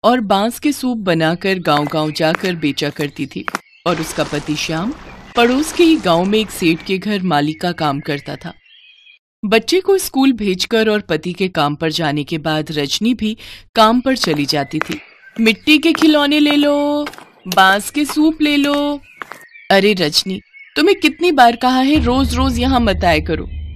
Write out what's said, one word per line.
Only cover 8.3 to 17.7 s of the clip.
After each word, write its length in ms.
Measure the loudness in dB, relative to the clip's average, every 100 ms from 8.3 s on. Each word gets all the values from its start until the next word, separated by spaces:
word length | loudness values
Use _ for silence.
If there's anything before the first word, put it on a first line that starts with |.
| -14
था। 180 | -14 -18 _ -20 -20 _ _ _ _ _ 0
बच्चे 360 | 0 2 -2
को 160 | 2 0
स्कूल 360 | 0 0 2
भेजकर 560 | 2 -2 -2 0 0 2
और 120 | 0
पति 320 | -2 -4 -4
के 140 | -4 -4
काम 280 | 0 -2 0
पर 160 | -4
जाने 320 | -2 -2 -2
के 140 | -4 -6
बाद 340 | -2 -4 -4
रजनी 420 | -4 -4 -2 -2
भी 240 | 0 -2 -6 -12 -20 -8 2
काम 260 | 4 4
पर 160 | 0 -2
चली 280 | 0 -2 0
जाती 340 | -2 -2 -6
थी। 200 | -6 -8 -12 _ -20 0
"मिट्टी 380 | 0 2 4 4
के 160 | 4
खिलौने 460 | 4 4 4 2 2
ले 160 | 4 4
लो, 520 | 2 2 0 -2 -4 -12 -20 _ -4 4
बांस 340 | 4